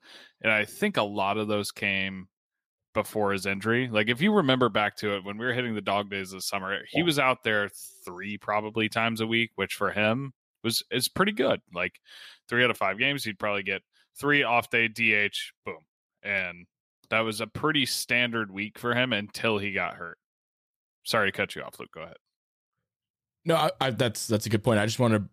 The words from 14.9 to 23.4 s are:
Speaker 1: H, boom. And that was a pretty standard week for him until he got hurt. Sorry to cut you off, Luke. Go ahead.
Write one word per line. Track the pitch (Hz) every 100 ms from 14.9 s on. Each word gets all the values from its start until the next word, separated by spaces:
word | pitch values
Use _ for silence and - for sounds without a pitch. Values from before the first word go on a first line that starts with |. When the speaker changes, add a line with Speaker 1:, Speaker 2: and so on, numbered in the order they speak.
| 110 113
Speaker 1:
H, | 104 104 - - - 104
boom. | 80 _ _ _ _
And | 101 98 90 87 87 _ _ _ -
that | 110
was | 113 104
a | 110
pretty | - 151 147 127
standard | - - 123 123 113 101
week | 98 104 -
for | 120
him | 120 127
until | 104 107 - 117 104
he | 101
got | 95 85 76
hurt. | 85 - _ _ _ _ _ _ _ _
Sorry | - 113 98
to | -
cut | 98 -
you |
off, | 64 -
Luke. | -
Go | 80
ahead. | 80 - _ _ _ _ _ _ _ _ _ _ _ _